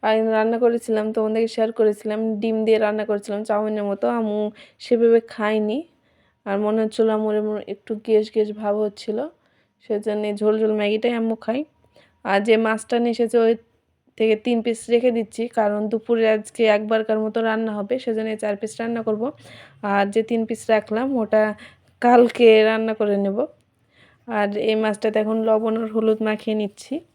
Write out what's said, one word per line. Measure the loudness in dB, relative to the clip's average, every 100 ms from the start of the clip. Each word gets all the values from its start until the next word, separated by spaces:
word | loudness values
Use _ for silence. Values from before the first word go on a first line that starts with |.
আর | 2 2 2
রান্না | 2 0 2
করেছিলাম, | 2 0 -2 -2 -2
তোমাদেরকে | -2 -2 0 -2
শেয়ার | 0 -2
করেছিলাম, | 2 0 0 -4 -4 -2 -2
ডিম | -2 0
দিয়ে | 2 2
রান্না | 2 -2 -2
করেছিলাম | -4 -4 -8
চাউমিনের | -2 -2 -2 -4 -4
মতো। | -2 -2
আম্মু | -2 -2 -2 -4 -6 -20 _
সেভাবে | -2 2 4 4 2
খায়নি, | -4 -2 0 -2 -4 -8 _ _ _ _ _ -6
আর | -2
মনে | 0 0
হচ্ছিল | -2 0 0
আম্মুর | 0 -2 -2
এমন | -4 -6 -8
একটু | -12 -8 -10
গেস | 2 2 2
গেস | -2 -2
ভাব | -2 -4 -2
হচ্ছিল, | -2 -6 -8 -6 -6 _ _ _ _ _
সেজন্য | _ -4 -2 -4 -4 -2
ঝোল | 0 2
ঝোল | 0
ম্যাগিটাই | 0 0 0 -2
আম্মু | -2 -2 -4
খায়। | -4 -6 -6 _ _ _ _ _ -2
আর | 0
যে | 4 4
মাছটা | 4 -2 -2 -2
নিয়ে | 0 0
এসেছে, | 0 2
ওই | 2 0 _ _ _ _ _ -2
থেকে | 0 0
তিন | 0 -2
পিস | -2 -6 0
রেখে | 2 2
দিচ্ছি, | 0 -4 -6 -6
কারণ | 0 0 0 -2
দুপুরে | -4 -2 0 2
আজকে | 0 -2 0 2
একবারকার | 2 2 -2 0 -2
মতো | -2 -2
রান্না | -2 -2 -2
হবে, | -6 -4 -4
সেজন্য | -4 -4 -4
এই | -4
চার | -4 -6
পিস | -8 -8
রান্না | -6 -4
করব। | -4 -4 -4 -8 -20 -20 -20 _
আর | -2 0 2
যে | 0
তিন | 0 -2 -2
পিস | -6 0
রাখলাম, | 0 0 -4 -2 -2
ওটা | 0 2 0 -2 -14 _ _ _
কালকে | 4 6 6 6 6 8
রান্না | 6 2 -2
করে | -2 0 0
নেব। | -2 -2 -6 -8 _ _ _ _ _ _ -6
আর | -2 -2 -2
এই | 0 0
মাছটাতে | 0 0 0 0
এখন | 0 0
লবণ | 2 2 2 -2
আর | -2
হলুদ | 0 0 0
মাখিয়ে | 0 -2 -2 -2
নিচ্ছি। | -4 -8 -10 -10 -10